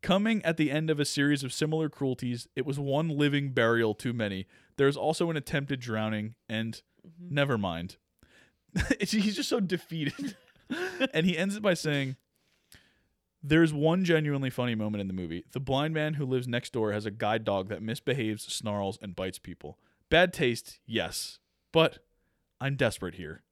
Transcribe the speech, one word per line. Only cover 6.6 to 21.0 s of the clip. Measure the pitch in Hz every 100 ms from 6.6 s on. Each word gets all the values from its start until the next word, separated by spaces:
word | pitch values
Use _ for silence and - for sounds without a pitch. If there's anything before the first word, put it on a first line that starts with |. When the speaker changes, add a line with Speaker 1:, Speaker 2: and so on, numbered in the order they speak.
| 113 110 _ _ -
Speaker 2:
Mm-hmm. | 165 175
Speaker 1:
never | 143 143 120
mind." | 98 82 87 - _ _ - - _ _ _
<laughs> | 180 - 269
It's, | 196
he's | 214 202 196
just | 285
so | 247
defeated. | 185 170 - 165 143 - 277 -
<laughs> | _ _ _ 311 359 370 262
And | 160
he | 180 165
ends | 190 202
it |
by | 208
saying, | 170 160 147 135 131 _ _ _ _ _ - _ _ _ _ _ _
there's | 143 156 165
one | 151 156 175
genuinely | 180 160 151 143 131
funny | - 123
moment | 113 107 104
in | 98
the |
movie. | 92 85 85 -
The | 127
blind | 135 135 151
man | 160 151
who | 147 135
lives | 127 123
next | 120 -
door | 117 110
has | 104 107
a |
guide | 104 113 113
dog | 110 101 95
that | 98
misbehaves, | 110 117 - 127 110 107
snarls, | - - 110 104 98 95
and | 104
bites | 87 95 -
people. | - 87 73 - _ _ _
Bad | 156 180
taste, | 180 135 117 - - -
yes, | 110